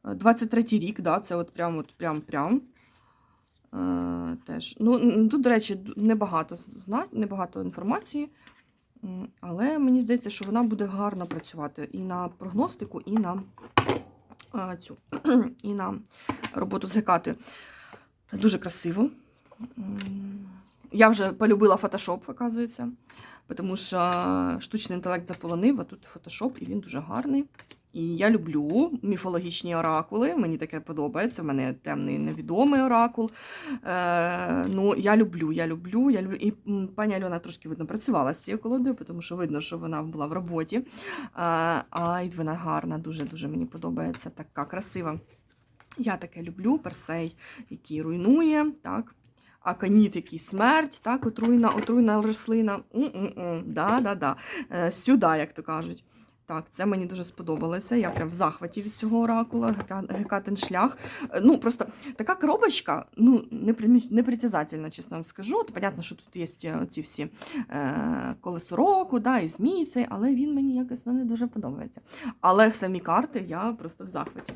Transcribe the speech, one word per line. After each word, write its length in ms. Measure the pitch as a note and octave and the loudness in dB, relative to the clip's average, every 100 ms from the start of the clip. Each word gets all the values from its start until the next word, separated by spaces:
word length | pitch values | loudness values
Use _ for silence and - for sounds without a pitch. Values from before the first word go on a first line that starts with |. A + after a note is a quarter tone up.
Е, 100 | G#3 | -8
двадцять 360 | F#3 G#3 A#3 A3+ | 4 4 4 2
третій 280 | A#3 A#3 G#3+ | 0 2 2
рік, 220 | F3 G#3 | 0 -2
да, 200 | E3+ E3+ | 0 0
це 160 | - F3 | 0 -4
от 180 | E3+ | -4
прям, 240 | - E3+ D#3+ | -4 -2 -2
от 180 | D3 _ | -8 _
прям, 240 | E3+ D#3 | -4 -4
прям. 420 | D3+ D3+ D#3 C4 - _ _ _ _ _ _ _ _ _ _ | -4 -4 2 0 0 _ _ _ _ _ _ _ _ _ _
Е, 600 | F#2+ F2+ F2 F2 E2+ E2+ E2 - | -6 -2 -2 -2 -4 -6 -8 -10
теж. 300 | - - - | -10 -10 0
Ну, 180 | G#3+ B3 | 2 4
н-, 300 | A#3+ G#3 A3 | 4 6 4
тут, 140 | C#4 | 4
до 80 | B3 | 4
речі, 240 | A3+ A3 | 4 2
д-, 180 | F#3+ G3 - | -8 -8 2
небагато 580 | G#3+ A3 G3+ E3 D#3+ E3+ | 2 4 2 0 -2 -10
зна-, 500 | - - F#3+ A3 F#4 | -14 -16 -6 -4 -4
небагато 500 | A3+ G#3 G3 F3+ G3 | -4 -4 -4 -6 -6
інформації. 680 | F3+ E3+ G3 F#4+ - D4 D4 _ - _ _ _ _ _ | -8 -4 -2 -2 -2 -6 -6 _ -20 _ _ _ _ _
М, 240 | F#3+ F#3 F#3+ _ | -10 -10 -12 _
але 380 | F3 F3 B3+ D#4 | -10 -2 0 2
мені 220 | C4 B3+ | 4 4
здається, 300 | A3 A#3+ G#3+ | 4 0 0
що 140 | - | -6
вона 180 | G3+ A3+ | -2 2
буде 220 | A#3+ G#3+ | 2 0
гарно 420 | G3+ G3 G#3 G3 E3+ | -2 -2 -2 -4 -8
працювати 640 | D#3+ - E3 D3 D#3 D3 | -8 -10 -10 -10 -8 -10
і 60 | F#3+ | -8
на 300 | F#3 F3+ F3 | -6 -6 -6
прогностику, 720 | F3 F#3+ G3 E4+ - G#3 - | -8 -6 -2 -2 -2 -10 -10
і 120 | - | -2
на, 300 | A3 F#3 F#3+ F#3+ - - - - - - - _ - - | 0 0 -4 -8 -20 -2 0 0 -2 -4 -20 _ -20 -10
е, 220 | A3+ F#3 F3 | -6 -6 -8
цю, 200 | - - _ - C#4+ | -14 -20 _ -2 4
<clears throat> 320 | B3+ G#3 B3 | 6 4 -4
і 120 | G#3 | -6
на 240 | G3+ F#3+ G3+ - - - - - | -4 -4 -6 -12 -12 -10 -8 -8
роботу 320 | - F#3 G3 F#3+ | -4 -4 -4 0
з 80 | G#3 | 0
Гекатою. 400 | G#3 E3+ E3 - - - - - - - _ _ _ | 2 0 0 -8 -12 -20 -20 -20 -20 -20 _ _ _
Дуже 260 | G3 G#3+ F#3+ | 2 2 2
красиво. 520 | F#3 - E3+ F#3 C#4 - _ _ _ - A#3 - | -4 -4 -2 2 0 0 _ _ _ -18 -16 -10
М, 200 | G3 G3+ G3 G3 G3 G3+ - - - _ - | -8 -8 -8 -8 -8 -10 -14 -20 -20 _ -8
я 160 | G3+ A3 | 6 6
вже 240 | G#3+ F#3+ | 6 0
полюбила 440 | F#3+ A3 G#3 G#3 F#3 | 2 4 8 8 6
Photoshop, 540 | G3+ G3+ - F3 - | 2 -4 -4 -6 -6
оказується, 580 | B3+ A#3+ A3+ A#3 A#3+ A#3+ B3 _ - - - _ E3 | -6 -4 -2 -6 -6 -10 -10 _ -20 -20 -20 _ -8
тому 200 | F#3 F#3+ | -6 -6
що 240 | - F#3 F3 F3 F3+ F#3 - F#3 | -4 0 2 2 0 0 0 -4
штучний 360 | - G#3+ - F3+ | -6 -6 -4 -4
інтелект 320 | F3+ F3+ F3 | -4 -4 -6
заполонив, 520 | F3+ E3 E3+ A3 C4 | -10 -6 2 2 2
а 40 | |
тут 240 | - - - | -4 -14 -20
Photoshop, 440 | - F3 - B3+ B3+ | -20 -14 -6 -6 -6
і 60 | |
він 160 | - G#3 | -6 -6
дуже 180 | - C#3 | -6 -10
гарний. 460 | D#3 F#3+ C#4+ C#4 C#4+ - - - _ | -6 -6 0 -2 -2 -12 -20 -20 _
І 240 | - E3 E3+ | -6 -4 2
я 140 | G3+ | 4
люблю 680 | A3+ D#3+ D3+ D3 G#3 E4+ D4 | 4 2 -2 2 2 2 0
міфологічні 720 | G3+ F#3+ F#3 F3 F3 E3+ F3 E3 | -2 -2 -2 -2 -2 -6 -2 0
оракули, 600 | E3 D#3+ D#3+ G#3 C#4 E4+ | 2 0 0 0 2 2
мені 200 | F3 D#3 | 0 0
таке 220 | D#3+ D#3 | -4 -8
подобається, 640 | D3+ D3+ D3 D#3+ A3+ - | -8 -4 -2 -2 -2 -2
в 20 | |
мене 280 | D#3+ C3+ C3 | -2 -2 -2
темний 460 | C3 - C#3+ C#3+ D3 | -4 -6 -4 -4 -2
невідомий 640 | D3+ D#3 - F3 C#4+ C#4 | -4 -4 -2 4 6 6
оракул. 480 | C4 A#3 A#3 A#3+ A3+ - - - D#4 C4 | 6 6 4 2 -4 -4 -18 -14 -10 -8
Е, 800 | - F3+ F3 F3 E3+ F3 F3+ F3 F3+ | -4 -2 2 2 2 0 0 0 0
ну, 260 | F#3+ G3+ - | 2 2 4
я 200 | G3 A3 | 6 6
люблю, 360 | G3+ E3+ D#3+ | 6 2 -2
я 140 | D#3+ E3 | 0 -2
люблю, 440 | E3 F3 G#3+ C4+ | -4 -2 2 4
я 120 | G#3+ | 4
люблю. 140 | F#3+ F#3+ | 0 0
І, 160 | G#3 G#3 G3 | -2 -2 -4
м, 200 | G3+ F#3+ | -2 -2
пані 260 | F#3+ G#3+ | -2 0
Альона 240 | F#3+ F#3+ E3+ | 0 -2 -6
трошки, 300 | E3+ E3+ D#3 | -8 -14 -12
видно, 180 | D#3+ D#3+ | -8 -6
працювала 480 | G#3+ C4+ F#3 C3 | -4 0 2 2
з 40 | - | -2
цією 200 | - G#3+ | -6 -6
колодою, 340 | A3+ C4 C4 B3+ - | -2 0 0 -2 -6
тому 160 | E3+ | -10
що 140 | E3+ F3 | -8 -4
видно, 240 | E3 D3+ | -2 -4
що 180 | E3 E3+ | -6 -8
вона 240 | E3 D#3 | -6 -6
була 240 | D#3+ D#3 D3 | -6 -6 -4
в 60 | |
роботі. 440 | F3 E3+ E3 D#3+ A3 | -4 -4 -4 -2 -4
Е, 80 | B3+ - - - C4 - E3+ E3 E3 D#3+ - | -4 -14 -12 -10 -10 -4 0 2 2 0 -2
а, 320 | - E3+ F3 | -4 -2 -2
і 40 | F3+ F3 | -4 -4
вона 180 | D#3 | -4
гарна, 440 | E3+ E3+ D#3 E3 D#3+ | -2 -2 -2 -2 -6
дуже-дуже 500 | D#3+ D#3+ C#3+ D#3+ C#3+ | -6 -8 -8 -6 -6
мені 180 | D#3+ E3 | -4 -6
подобається, 640 | D#3+ E3 E3 E3 - F3 | -6 -6 -4 -4 -6 -12
така 340 | - - - | -14 -12 -8
красива. 560 | F3 F#3 G#3+ F#3+ E3 D#3+ - _ _ _ _ _ _ - | -8 -8 -8 -6 -6 -8 -12 _ _ _ _ _ _ -6
Я 180 | A3+ F#3 | -4 -4
таке 260 | F3 E3+ | -8 -12
люблю, 360 | E3+ F3+ G3+ D4+ | -12 -4 0 0
Персей, 580 | F#3 - - E3 E3 - - - - | -2 -10 -8 -6 -6 -8 -20 -20 -18
який 320 | - - D3+ | -18 -10 -6
руйнує, 680 | D#3 F3 F#3+ D4 D#4+ D4+ D4+ D4 | -4 0 6 6 6 4 2 -2
так. 320 | - G3 A3+ _ _ _ _ _ | -6 -4 -6 _ _ _ _ _
Аконіт, 560 | - F3+ F#3+ G#3 G#3 F3+ | -4 -2 6 6 6 2
який 220 | - E3 | -8 -10
смерть, 600 | - F#3+ A#3 D#4+ D4+ - | -6 2 4 4 2 -4
так, 240 | A3 B3+ A#3+ | -2 -2 -2
отруйна, 420 | G#3+ A3+ A#3+ A3+ | 0 4 6 6
отруйна 540 | G#3+ G#3 A#3+ A3+ G#3+ | 2 2 4 6 4
рослина. 560 | G#3+ G#3+ - A3+ G#3+ G3+ - | 2 -2 0 2 2 -2 -4
М-м-м, 680 | A3 C#4 F#3 G3 - F3 E3 E3+ | -2 -2 -2 -6 -6 -6 -6 -4
да, 340 | D3+ F3+ A#3+ | 0 2 2
да, 140 | G#3+ | 2
да. 220 | G3 C#3+ - - F4+ - | 0 -2 -2 -8 -10 -6
Е, 200 | F3 F3 | -2 -2
сюди, 340 | F3 - C4 F3 | 0 4 6 6
як 260 | D#3+ D#3+ | 4 0
то 100 | - | -8
кажуть. 420 | D#3 D#3 E3 E3+ _ _ _ _ - | -6 -6 -6 -12 _ _ _ _ -10
Так, 140 | D#3+ - | -10 -8
це 160 | - G3 | -2 0
мені 200 | G3 F3+ | 0 -2
дуже 180 | F#3 | -6
сподобалося. 720 | F3 - E3+ D#3 D#3+ F3+ - A#3 | -8 -8 -4 -2 -2 -4 0 0
Я 140 | F3+ | 2
прям 200 | - E3 | -2 -4
в 40 | |
захваті 480 | F3 E3 - F3 G#3 | 0 0 0 -8 -6
від 120 | G3+ | -8
цього 260 | - A3 A#3 | -4 0 2
оракула, 480 | A#3 A3+ A#3 A#3 A#3 | 4 2 0 0 0
Гека-, 480 | G3+ G3+ F#3+ - F#3+ | -2 -4 -8 -6 -4
Гекатин 400 | G#3 G3 G3 G3 | -2 -2 -2 -4
шлях. 420 | - F3+ A#3+ - - - C#4 | 0 2 2 0 -14 -10 -6
Е, 80 | - | 6
ну, 180 | A3 D4+ | 8 8
просто 280 | A3+ A#3+ - - C#4+ - | 4 -2 -6 -8 -14 -6
така 180 | A3 | -2
коробочка, 720 | F#4+ D4+ G#4 G#4+ - - D3 - - | 0 2 4 4 2 -2 -4 -4 6
ну, 280 | A#3 B3 - | 8 8 2
непримі-, 600 | D3+ G#3 A3+ G#3+ B3 A#3 | -2 0 2 6 6 6
непритязательна, 800 | G#3+ A#3+ A#3+ A#3+ F3+ D3+ D#3 D#3 | 2 2 0 0 -2 -2 -6 -10
чесно 260 | - - E3 | -12 -10 -10
вам 80 | |
скажу. 340 | D#3+ - G3+ G4+ | -10 -10 -2 -2
От, 160 | A4 | -2
понятно, 280 | F3+ G3 F3+ | -4 -4 -4
що 120 | E3 | -12
тут 220 | E3+ _ F3+ | -14 _ -10
є 100 | E3 | -10
ці, 280 | - E3 D#3 - | -8 -6 -4 -6
ці 120 | - | -8
всі, 280 | D3+ - D3 - - D4 - | -10 -8 -8 -10 -10 -8 -6
е, 640 | D3 C3+ D#3 D3 - - - | -4 -4 -2 -2 -2 -4 -8
колесо 360 | F3+ E3+ - F3 | -8 -8 -6 0
року, 440 | F4 F#4+ - B3 | 4 4 2 0
да, 180 | A3+ B3 | 2 2
і 100 | E3 | 0
змій 360 | - A#3+ F#4+ | 0 0 0
цей, 220 | D4+ B3 - | -2 -2 -2
але 240 | G3 A#3+ | 0 2
він 200 | B3+ D4 | 2 2
мені 220 | C#4 C#4 B3+ | 2 2 0
якось, 300 | B3+ B3 A#3 | -2 -6 -2
ну, 60 | |
не 120 | B3+ | -2
дуже 220 | A#3+ A#3 A#3+ | 0 -2 -2
подобається. 540 | A#3 G#3 C#3 - - _ - C4 - | -4 -6 -8 -10 -16 _ -10 -10 2
Але 320 | F3+ F#3+ A3 | 6 8 8
самі 280 | A3 F#3 F#3 | 6 -2 -2
карти 440 | - F3+ D4 A#3 F3+ | 0 0 0 -6 -6
я 240 | E3 G#3+ A3+ | -4 -4 -6
просто 260 | E3 - | -12 -14
в 40 | F#3 | -10
захваті. 440 | D#3+ D3 - - | -8 -8 -10 -14